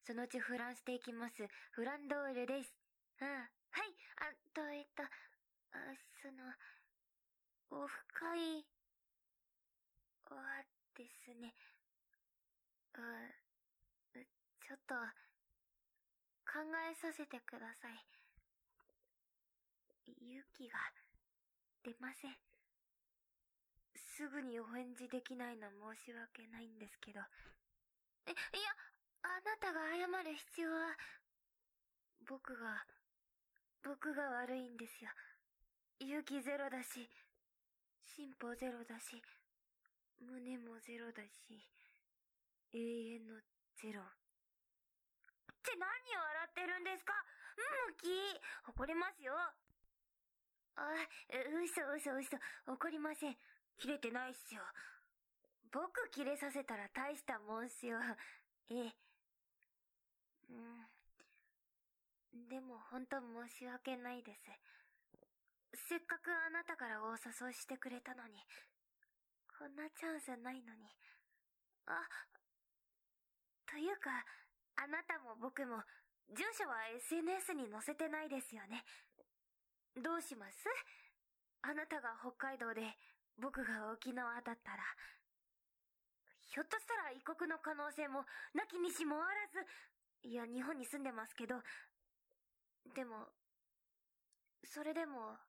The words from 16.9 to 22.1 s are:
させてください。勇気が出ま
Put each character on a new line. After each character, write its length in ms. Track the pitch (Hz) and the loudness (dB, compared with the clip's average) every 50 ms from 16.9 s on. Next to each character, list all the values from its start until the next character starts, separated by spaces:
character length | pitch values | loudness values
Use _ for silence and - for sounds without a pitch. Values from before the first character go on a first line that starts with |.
| 330 | -2
さ 180 | 320 - 330 | 0 0 0
せ 140 | 311 - 294 | 0 0 -4
て 140 | - - 240 | -4 -6 -8
く 180 | - - - 233 | -8 -8 -8 -8
だ 160 | 220 220 233 | -8 -8 -10
さ 180 | - - 240 | -8 -10 -10
い。 140 | 226 226 - _ - - - - _ - _ _ _ _ _ _ _ _ - - _ _ _ _ _ _ _ _ _ _ _ _ _ _ _ _ _ _ _ _ - _ _ | -10 -10 -14 _ -20 -20 -20 -20 _ -20 _ _ _ _ _ _ _ _ -20 -20 _ _ _ _ _ _ _ _ _ _ _ _ _ _ _ _ _ _ _ _ -20 _ _
勇 380 | - 247 - 240 240 254 269 277 _ | -18 -16 -14 -14 -12 -12 -12 -14 _
気 180 | - - 262 233 | -12 -12 -10 -4
が 80 | - - - - - - - _ _ - _ _ _ _ _ _ _ _ _ _ _ _ | 0 0 0 0 -2 -8 -20 _ _ -20 _ _ _ _ _ _ _ _ _ _ _ _
出 140 | _ 247 233 - | _ -8 -6 -4
ま 160 | 247 262 | -6 -6